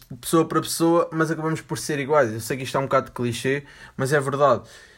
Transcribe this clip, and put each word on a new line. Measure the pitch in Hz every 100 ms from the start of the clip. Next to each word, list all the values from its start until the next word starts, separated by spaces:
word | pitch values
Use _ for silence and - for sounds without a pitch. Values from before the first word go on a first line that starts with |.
| -
de | 120
pessoa | - 165 160
para | 160
pessoa, | - - 165 170 -
mas | 160 156
acabamos | 156 156 160
por | - 117
ser | - 147
iguais. | 131 151 120
Eu | 110
sei | - 135
que |
isto | 131 139
é |
um |
bocado | 135 135 127
de |
clichê, | - 120 120 135 139 139 - - -
mas | 131
é | 147
verdade. | 135 135 143 113 - - -